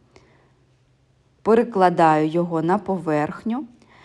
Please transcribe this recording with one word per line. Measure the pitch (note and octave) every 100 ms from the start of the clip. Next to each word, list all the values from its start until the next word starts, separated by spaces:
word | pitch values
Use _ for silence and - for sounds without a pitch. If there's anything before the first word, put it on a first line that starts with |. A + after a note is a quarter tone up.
| _ _ _ _ _ _ _ _ _ _ _ _ _ _
Перекладаю | - A3+ A#3+ G3+ F3+ F3 D#3+ D#3 D#3
його | E3+ F3 E3
на | E3 G3+
поверхню. | G3 F#3+ D#3+ D3+ D3+ - A3 A#3+ D4+ _ _ _